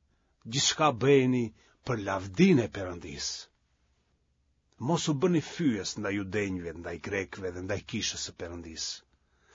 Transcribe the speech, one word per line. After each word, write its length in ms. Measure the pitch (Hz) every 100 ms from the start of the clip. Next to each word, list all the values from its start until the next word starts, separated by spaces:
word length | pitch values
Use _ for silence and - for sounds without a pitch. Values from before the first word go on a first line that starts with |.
| _ _ _ _ 113
gjithçka 440 | 127 - - 156
bëheni 540 | 113 131 139 127 127 110 - _ _ -
për 180 | 113
lavdinë 640 | 98 98 95 95 190 143 104
e 40 |
Perëndis. 600 | 104 90 87 80 71 - - - _ _ _ _ _ _ _ _ _ _ _ _ -
Mos 280 | 120 170 -
u 60 |
bëni 280 | 139 185 165
fyes 540 | - - 151 104 - -
ndaj 160 | 104
judenjve, 600 | 101 98 104 101 92 85
ndaj 240 | 80 85 85
grekëve 520 | 98 101 92 - 92
dhe 120 | 90
ndaj 180 | 95 98
kishës 460 | - 110 - - -
së 80 | -
Perëndis. 480 | 85 87 82 80 - - _ _ _ _ _